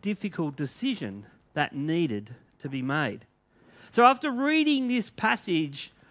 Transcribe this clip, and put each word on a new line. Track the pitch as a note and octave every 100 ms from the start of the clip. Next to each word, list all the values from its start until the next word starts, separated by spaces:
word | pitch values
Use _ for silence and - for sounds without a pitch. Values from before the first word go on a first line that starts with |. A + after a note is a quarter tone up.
difficult | G3+ G#3 F3 - D3+
decision | C#3 C#3 - C4+ A3+ A2 G2 G#2 - _
that | D3+ D3
needed | C#3 D3+ E3 D#3 G#2 G#2+ A#2+ _ _
to | C#3
be | C3+
made. | C3 D3+ C3 - - _ _ _ _ - -
So | -
after | B3 B3+ D4+
reading | B3 C#4+ D#4 D4+ C#4 B3
this | B3 -
passage, | - A3+ B3 - E3 D3+ C#3+ - _ -